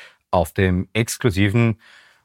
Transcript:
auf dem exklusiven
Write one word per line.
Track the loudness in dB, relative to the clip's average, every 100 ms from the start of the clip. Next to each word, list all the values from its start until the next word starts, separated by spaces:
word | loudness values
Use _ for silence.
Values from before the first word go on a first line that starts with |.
| -20 _ _
auf | -2 -2
dem | 0 0 0 -2
exklusiven | -4 -4 -2 -2 0 2 2 0 -2 _ -20 _ _